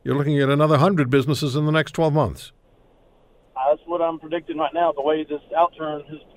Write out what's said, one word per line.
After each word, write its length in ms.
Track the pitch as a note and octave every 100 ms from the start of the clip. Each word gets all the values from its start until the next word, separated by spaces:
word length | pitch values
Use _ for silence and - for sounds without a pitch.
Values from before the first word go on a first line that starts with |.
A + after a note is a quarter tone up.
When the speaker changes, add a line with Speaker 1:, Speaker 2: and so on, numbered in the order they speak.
Speaker 1:
you're 100 | B2+
looking 240 | C3 C#3+ D3
at 100 | C3+
another 300 | C#3+ D3+ D3+
hundred 320 | E3 F#3+ C3
businesses 460 | C#3 C3 C3+ D3 C3
in 100 | D3+
the 60 |
next 200 | D#3+ D3+
twelve 200 | - D#3+
months. 400 | D3+ A#2 D2 - _ _ _ _ _ _ _ _ _ _ -
Speaker 2:
Uh, 140 | C3
that's 80 | D3+ E3
what 140 | E3+
I'm 200 | E3 D#3+
predicting 360 | D#3 E3+ D#3+ D3+
right 160 | D3+
now. 200 | E3 E3+
The 100 | D3
way 220 | C#3 D#3
this 160 | D3+ D3 - D#3+
outturn 500 | E3+ - D#3 D3+ D3
has 120 | D#3 -